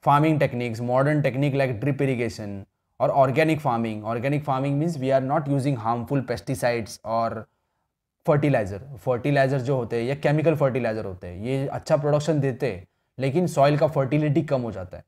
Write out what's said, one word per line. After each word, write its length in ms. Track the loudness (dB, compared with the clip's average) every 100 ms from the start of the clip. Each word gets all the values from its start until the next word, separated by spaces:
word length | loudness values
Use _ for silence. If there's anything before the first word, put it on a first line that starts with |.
Farming 340 | 4 4 4 4
techniques, 400 | 2 0 -4 -4 0
modern 320 | 2 2 2 0
technique 320 | 0 0 0
like 120 | 0 0
drip 240 | -2 0 0
irrigation 540 | 0 -2 -6 -10 -10 -14 _ _ _
और 160 | 0 4
organic 480 | 2 4 2 2 0
farming। 400 | -2 -2 -4 -6
Organic 320 | -4 -2 -2 -2
farming 340 | -2 0 0
means 200 | -2 -2
we 100 | 2 2
are 80 | 2
not 200 | -2 0 -2
using 260 | 0 -2
harmful 420 | -2 -4 -2 -4 -2
pesticides 680 | -6 -4 -2 0 -2 -4 -10 -4
or 340 | -2 -2 -4 -12 _ _ _ _ _ _ _ 2
fertilizer। 560 | 4 4 2 0 -6 -12 -10
फर्टिलाइजर 640 | -2 -2 2 2 2 2
जो 140 | 0 -2
होते 220 | 0 -2
हैं 60 |
या 120 | -2 0
केमिकल 400 | 2 2 2 4
फर्टिलाइजर 500 | 2 2 -2 -4 -6
होते 220 | -10 -12
हैं, 160 | -8
ये 240 | -4 -4 -4
अच्छा 300 | -6 0 0
प्रोडक्शन 420 | 2 0 2 0
देते 320 | 0 0 -4
हैं 160 | -4 -12 _ _ -4
लेकिन 300 | -2 0 0
सॉइल 300 | 4 4 4
का 100 | 2
फर्टिलिटी 540 | 0 0 0 2 0
कम 200 | 0 -2
हो 100 | -2
जाता 260 | -8 -10
है 60 | -14